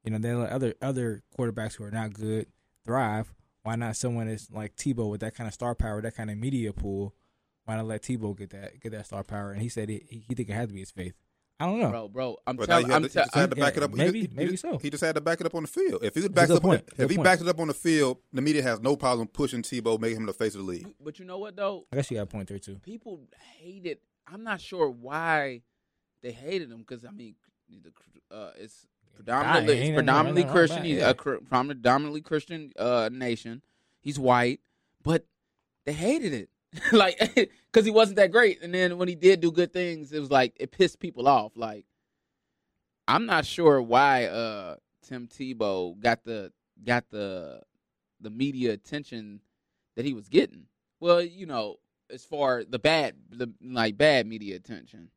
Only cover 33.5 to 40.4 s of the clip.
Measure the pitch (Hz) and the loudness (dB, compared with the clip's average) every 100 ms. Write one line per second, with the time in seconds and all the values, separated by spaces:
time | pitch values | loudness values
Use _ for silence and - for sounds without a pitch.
33.5 | 120 _ _ _ _ 143 143 131 123 120 | -16 _ _ _ _ -8 0 4 6 4
34.5 | 135 _ _ _ _ 143 165 - _ _ | -2 _ _ _ _ 0 0 -2 _ _
35.5 | _ _ _ - 151 185 285 214 127 - | _ _ _ -10 -2 0 0 -2 -6 -10
36.5 | _ _ 160 220 220 190 - 220 - - | _ _ -6 4 6 6 2 2 4 2
37.5 | _ _ 226 214 214 220 196 190 220 226 | _ _ 4 6 6 6 6 6 8 4
38.5 | - 170 180 180 175 180 170 180 190 170 | 2 -4 0 0 0 -4 4 6 6 4
39.5 | 160 175 180 175 160 143 151 139 139 | 2 0 0 -4 -6 -8 -8 2 4